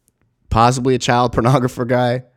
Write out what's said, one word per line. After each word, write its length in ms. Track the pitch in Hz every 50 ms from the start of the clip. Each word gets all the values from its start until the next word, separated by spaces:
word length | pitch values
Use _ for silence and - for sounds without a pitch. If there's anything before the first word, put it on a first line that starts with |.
| _ _ _ _ _ _ _ _ _ -
possibly 460 | - 110 117 123 127 131 123 135 131
a 40 | 123
child 340 | - - 127 120 123 120 -
<laughs> 20 |
pornographer 520 | - 110 120 135 143 123 127 - - 127 120
guy. 360 | 127 123 123 120 120 127 127 _ _